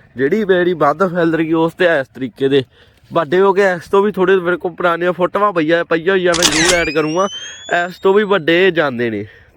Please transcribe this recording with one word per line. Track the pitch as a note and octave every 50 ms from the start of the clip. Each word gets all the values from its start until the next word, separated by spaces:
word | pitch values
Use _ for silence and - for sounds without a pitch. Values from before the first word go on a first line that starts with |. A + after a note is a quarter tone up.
| - _ -
ਜਿਹੜੀ | A#2 C3+ C#3 F3 A3 G#3+
ਬੇਰੀ | F3+ F#3+ F3+ F3+ F3 F3+
ਵੱਧ | D3+ D3+ C#3+ D3 D#3 G3 F#3 E3
ਫੈਲ | F3+ E3 E3 D#3+
ਰਹੀ | D#3+ E3 D#3 E3
ਉਸ | D#3+ E3 E3 E3
ਤੇ | - F3+
ਇਸ | E3+ E3+ C#3+ B2+ -
ਤਰੀਕੇ | - A#2+ C3 B2 - - C3+ C3+
ਦੇ | C#3 C3+ B2+ - _ _ _ _ _ _ _ - C3
ਵੱਡੇ | E3 E3 C#3 E3+ F#3
ਹੋ | G3 G3 F#3
ਗਏ। | F#3 G3+ F#3+ F3+
ਇਸ | E3+ - -
ਤੋਂ | - G3 G3
ਵੀ | G#3
ਥੋੜੇ | G3 F#3+ F#3 F3 G3
ਮੇਰੇ | F#3+ F3 F3 F3 D#3+
ਕੋਲ | - F#3 E3
ਪੁਰਾਣੀਆਂ | - F3+ F3 E3+ E3+ F3 F3+ F3
ਫੋਟੋਆਂ | D#3+ F3+ F3 - G3+ G3+ G#3 F#3+
ਪਈਆਂ, | E3+ D#3 D3+ E3+ E3+ E3+
ਪਈਆਂ | - E3+ E3 D#3+ F3+ G3
ਹੋਈਆਂ, | F#3+ F3+ F3 E3+ E3
ਮੈਂ | F3 D#3+
ਜ਼ਰੂਰ | D3+ D#3+ E3 F3 F#3
ਐਡ | E3+ E3+ -
ਕਰੂੰਗਾ। | C#3+ D#3+ D3+ D#3 D#3 F3+ G3 G3 - - - - - - - - - F3 F3 F3+
ਇਸ | F3 -
ਤੋਂ | - F#3+ F#3+
ਵੀ | G#3 G#3+
ਵੱਡੇ | F#3+ G3+ F#3+ D3+ D3 E3 E3+ F#3+ G3
ਜਾਂਦੇ | E3+ E3 D#3+ C#3+ B2+ A#2 A#2+ A#2
ਨੇ। | A2 G2+ G#2 G#2 - - - _ _